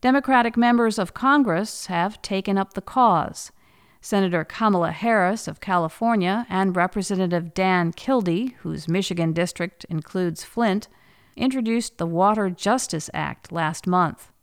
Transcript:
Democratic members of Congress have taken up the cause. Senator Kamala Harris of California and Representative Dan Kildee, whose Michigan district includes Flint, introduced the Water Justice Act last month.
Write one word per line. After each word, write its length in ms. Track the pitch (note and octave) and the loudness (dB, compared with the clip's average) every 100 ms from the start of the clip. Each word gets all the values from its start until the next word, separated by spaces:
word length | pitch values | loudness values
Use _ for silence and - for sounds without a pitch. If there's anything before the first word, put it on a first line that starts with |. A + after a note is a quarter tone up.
Democratic 540 | B3 C4 C4 C4 A#3 | 4 2 4 2 2
members 440 | A#3 A#3+ A#3+ A3+ G#3+ | 2 4 4 2 0
of 160 | F3+ | -4
Congress 720 | - C4 D4 B3 E3 G#3+ - - | -2 2 4 4 2 -2 -8 -6
have 340 | F3+ F3+ G#3+ | -2 -2 -4
taken 380 | - F#3+ F#3+ G3 | -6 -4 0 0
up 160 | F#3+ | 0
the 80 | - | -6
cause. 680 | - - A#3+ F3 - - - _ _ _ _ _ | -6 2 4 4 0 -8 -16 _ _ _ _ _
Senator 420 | - G#3 F#3+ E3+ | -2 0 2 0
Kamala 460 | D#3 - A3 F#3+ E3 | -4 -2 0 2 0
Harris 580 | D#3 A3+ A3 F3+ A3 - | -2 0 2 2 0 -6
of 140 | D#3 | -12
California 840 | - F3+ D#3+ - A3+ A3+ F3+ G#3 A#3 | -2 0 0 -2 0 2 2 0 -2
and 260 | F#3 G3 F3+ | 0 0 2
Representative 800 | F3+ - F#3 F#3+ F#3 E3+ E3 | 0 -2 -4 -2 0 0 -2
Dan 360 | - F#3+ F#3 E3+ | -2 2 2 0
Kildee, 640 | - - C4 F#3 E3+ B3+ - | -2 -2 0 2 0 -2 -8
whose 280 | D#3+ D#3 D#3+ | -10 -8 -2
Michigan 460 | F3 F#3+ F3 E3 | -2 -2 -2 0
district 520 | D#3+ F3 - E3+ _ - | 0 -2 -4 -8 _ -8
includes 560 | E3 D#3 F#3 F3+ D#3+ | -8 -6 -4 -4 -4
Flint, 440 | - - A#3 G3 - _ _ _ _ - | -10 -2 0 0 -4 _ _ _ _ -4
introduced 600 | B3+ C4 A3+ A#3 A#3 _ | -2 -2 -2 -2 -4 _
the 100 | E3+ | -4
Water 440 | E3 F#3+ G#3+ G3 | 2 2 2 0
Justice 580 | F3 G3 B3 - D#3+ - | -2 0 0 -2 -6 -6
Act 360 | - D3 - - | -6 -8 -8 -10
last 360 | E3 D#3+ D#3+ - | -4 -4 -4 0
month. 440 | F3+ E3+ - - _ | 2 0 -2 -18 _